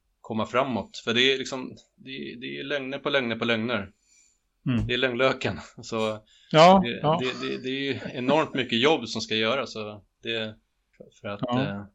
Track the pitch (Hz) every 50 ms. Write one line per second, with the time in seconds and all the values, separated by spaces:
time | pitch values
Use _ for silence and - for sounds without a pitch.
0 | _ _ _ _ - - 110 110 107 - - 123 139 139 117 101 92 - - -
1 | - 123 113 120 127 135 135 131 131 - 139 131 131 131 123 - _ _ _ _
2 | - 131 135 139 143 131 - 120 131 135 139 143 139 139 147 139 131 131 139 139
3 | - 151 143 139 127 117 113 113 120 117 117 110 110 123 123 104 95 90 _ _
4 | _ _ _ _ _ _ _ _ _ _ _ _ - 139 123 113 107 117 123 127
5 | 131 127 120 120 131 135 131 131 - 113 95 - - - - - - - 117 110
6 | 110 107 107 107 _ _ _ _ _ - - 156 160 180 190 190 180 120 117 -
7 | - 147 160 - 127 127 123 123 131 135 135 131 120 131 131 139 139 139 127 110
8 | - 185 - 139 123 131 143 160 151 - - 139 120 - 117 113 123 151 165 139
9 | 117 104 - 113 107 - 110 110 110 110 127 139 120 110 - 110 107 104 104 101
10 | - _ _ _ - 113 113 113 110 110 110 _ _ _ _ _ _ _ _ -
11 | - - _ _ - 104 101 101 - - 120 127 - 101 101 101 101 -